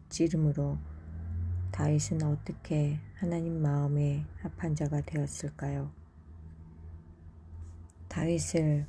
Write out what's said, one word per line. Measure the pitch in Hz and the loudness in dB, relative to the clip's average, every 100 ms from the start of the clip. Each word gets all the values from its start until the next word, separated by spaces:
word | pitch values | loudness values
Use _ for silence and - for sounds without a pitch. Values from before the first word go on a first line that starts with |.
| - | -4
찌름으로 | - 170 185 151 139 143 147 - - - - - - - - - | 2 4 6 4 4 0 -2 -6 -10 -10 -8 -4 -2 -2 -2 -2
다윗은 | - 151 151 - 160 | 0 4 4 4 2
어떻게 | 151 147 - - - 151 147 151 - | 2 2 -2 -8 0 2 2 0 -4
하나님 | - 175 170 165 165 | -4 0 0 0 2
마음에 | 151 143 143 147 147 143 151 - | 4 4 4 4 4 2 -4 -6
합한 | - - 170 | -8 -4 0
자가 | 151 147 147 | 2 2 0
되었을까요? | 143 151 143 - 143 147 139 139 143 - - - - - - - - - - - - - - - - - - - - - - | 0 0 -2 -2 -8 -4 -2 -2 -4 -8 -18 -20 -18 -16 -16 -16 -18 -16 -14 -14 -16 -18 -18 -18 -16 -14 -12 -14 -16 -16 -8
다윗을 | - 160 170 - 165 156 147 | -2 2 2 2 4 4 4